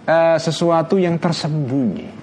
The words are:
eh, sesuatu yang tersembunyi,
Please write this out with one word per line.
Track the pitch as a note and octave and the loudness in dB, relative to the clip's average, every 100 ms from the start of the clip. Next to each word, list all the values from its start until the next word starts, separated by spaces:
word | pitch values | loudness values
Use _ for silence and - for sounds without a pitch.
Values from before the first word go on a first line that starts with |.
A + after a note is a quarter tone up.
| - | 0
eh, | E3 E3 D#3+ | 2 4 2
sesuatu | E3 D3 E3+ E3 D#3+ G3 | 0 -2 2 2 2 2
yang | F3 E3 | 2 0
tersembunyi, | F3 D#3+ D#3 D#3 C3 C#3 A#2 E2+ - - | -2 -2 -2 -2 -2 0 0 -2 -10 -16